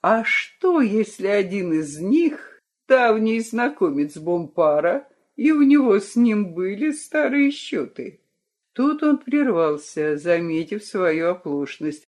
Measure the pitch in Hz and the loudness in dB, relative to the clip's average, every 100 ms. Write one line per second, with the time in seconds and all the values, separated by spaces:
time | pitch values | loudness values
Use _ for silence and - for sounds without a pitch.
0 | 170 226 220 - - _ 370 339 233 214 | 2 2 0 -2 -4 _ 0 2 2 0
1 | 214 - 190 202 185 202 180 156 151 147 | -2 -4 0 0 0 -4 -2 -2 -4 -8
2 | 180 294 330 294 - - _ _ _ 262 | 0 2 2 -2 -18 -20 _ _ _ 4
3 | 240 220 220 226 226 226 240 294 180 139 | 4 2 0 -2 -4 -4 -4 0 -2 0
4 | 147 156 156 175 156 - 156 147 165 269 | -4 -6 -4 -4 -4 0 2 2 0 -2
5 | - _ _ - 277 311 277 294 262 202 | -6 _ _ -4 0 4 6 6 4 2
6 | 208 233 240 208 190 165 185 202 302 294 | 2 2 2 2 -2 -4 -6 -4 -4 -4
7 | - 311 294 277 277 285 - - 139 - | -6 -2 0 2 0 0 -8 -6 -6 -10
8 | 127 - _ _ _ _ _ - 277 302 | -14 -16 _ _ _ _ _ -2 -2 0
9 | 302 285 - 294 277 175 160 151 - - | 0 0 0 0 2 2 0 -2 -6 -4
10 | 151 147 160 170 170 160 160 208 208 208 | -2 -2 0 0 0 -4 -4 -8 -6 -2
11 | 180 156 165 180 165 143 139 - 156 151 | 0 0 -2 -4 -6 -6 -6 -8 -10 -10
12 | _ | _